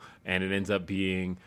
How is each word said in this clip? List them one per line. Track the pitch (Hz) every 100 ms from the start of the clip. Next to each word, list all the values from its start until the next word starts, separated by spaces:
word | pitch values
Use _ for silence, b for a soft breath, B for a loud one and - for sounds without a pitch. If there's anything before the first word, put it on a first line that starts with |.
| b b
and | 92 92
it | 95
ends | 98 98
up | 98 87
being | 98 95 92 92 90